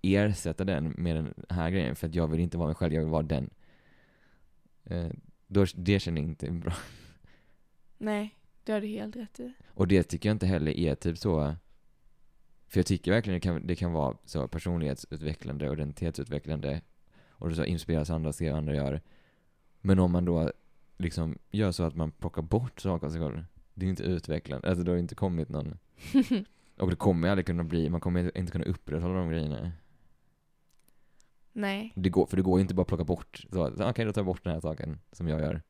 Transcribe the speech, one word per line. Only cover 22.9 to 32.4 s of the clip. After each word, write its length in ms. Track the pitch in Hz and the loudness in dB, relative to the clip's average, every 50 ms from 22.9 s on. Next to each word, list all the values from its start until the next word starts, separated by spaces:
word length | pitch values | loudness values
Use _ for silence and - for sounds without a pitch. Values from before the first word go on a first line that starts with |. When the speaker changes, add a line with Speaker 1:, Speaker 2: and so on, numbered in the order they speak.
| 90 82 - | -2 0 -2
Speaker 1:
av 40 | 73 | -4
sig 100 | 80 82 | -2 -2
själv, 240 | 82 73 55 76 82 - - - - _ - | -2 -4 -4 -6 -10 -12 -16 -20 -20 _ -8
det 120 | - 92 | -2 0
är 40 | 92 | 0
inte 120 | 95 - - | 0 0 0
utvecklande. 680 | - 92 85 - - 80 80 - - 69 - - - | 0 0 -2 -2 -2 -4 -4 -2 -6 -8 -4 0 0
Alltså, 160 | 92 87 87 | 0 2 2
då 80 | 90 87 | 2 2
har 60 | 87 | 2
inte 160 | 87 82 - | 0 -2 -2
kommit 340 | - - 95 87 82 78 - | -2 -2 0 0 -2 -2 -2
någon 300 | - 76 69 - - - _ _ _ - - - - 269 233 - | -4 -6 -4 -6 -8 -10 _ _ _ -18 -14 2 2 2 4 4
Speaker 2:
<laughs> 480 | 247 208 202 - _ _ _ - _ - | 0 -2 -2 -6 _ _ _ -20 _ -2
Speaker 1:
och 120 | 95 92 | 0 0
det 60 | 87 | 2
kommer 320 | - - 101 92 85 82 90 | 4 4 4 4 4 4 2
aldrig 180 | 101 95 87 | 2 2 2
kunna 180 | - 87 85 85 | 0 0 0 0
bli, 260 | 80 82 85 80 76 | 0 2 2 2 2
man 100 | 85 82 | 0 0
kommer 360 | - 90 87 90 87 90 - - | 0 0 2 2 0 0 -2 -2
inte 140 | 92 85 - | -4 -2 -2
kunna 120 | - - | -2 0
upprätthålla 500 | - 92 - - - 73 82 85 87 92 | 0 -2 -4 -4 -4 -4 -2 0 0 0
de 160 | 95 90 82 | 0 0 0
grejerna. 420 | 80 82 78 76 73 57 - 87 85 80 - - - - - - _ _ _ _ _ _ _ _ _ _ _ _ _ _ _ _ _ - - _ _ - - _ _ _ - - _ | -2 -2 -2 -2 -4 -4 -4 -6 -8 -10 -16 -20 -20 -20 -20 -20 _ _ _ _ _ _ _ _ _ _ _ _ _ _ _ _ _ -20 -20 _ _ -20 -20 _ _ _ -20 -16 _
Speaker 2:
Nej. 400 | 233 208 196 196 202 214 226 - | -4 -4 -2 -2 -4 -6 -8 -6
Speaker 1:
Det 120 | 98 180 190 | 0 0 2
går, 160 | - 185 - | 4 4 4
för 100 | - - | 4 4
det 60 | 95 | 2